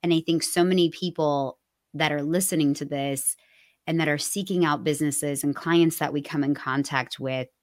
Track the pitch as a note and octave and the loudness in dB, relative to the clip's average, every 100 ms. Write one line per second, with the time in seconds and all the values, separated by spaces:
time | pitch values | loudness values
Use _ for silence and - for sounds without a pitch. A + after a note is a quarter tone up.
0 | F3 E3 D#3+ E3 - - F3+ F#3 E3+ D#3 | 2 2 2 -2 0 2 4 4 2 0
1 | F3+ - D3+ C#3+ C3+ - _ _ _ D3+ | -6 0 0 0 -2 -6 _ _ _ -2
2 | D#3 D3 C#3+ E3+ F#3 E3+ D3 C#3 C#3+ C#3+ | 0 0 0 0 0 2 2 0 -4 -4
3 | C#3 C3+ - - _ _ _ _ - E3 | -4 -4 -4 -6 _ _ _ _ -2 0
4 | D#3 D3 - G3+ F#3+ F3+ E3 D3 D#3 D3 | 2 0 -2 -6 -2 2 2 2 0 0
5 | D3+ C#3 D3 C#3 D3 C#3 - E3+ E3 D#3+ | 0 0 -4 -2 -2 -2 2 4 4 2
6 | D3 D3 C#3+ D#3 C#3 C#3+ - C3+ C#3 C#3 | -4 -4 -4 -2 0 -2 0 -2 0 -2
7 | B2 - C3 C3 B2+ _ | -2 -6 -6 -6 -8 _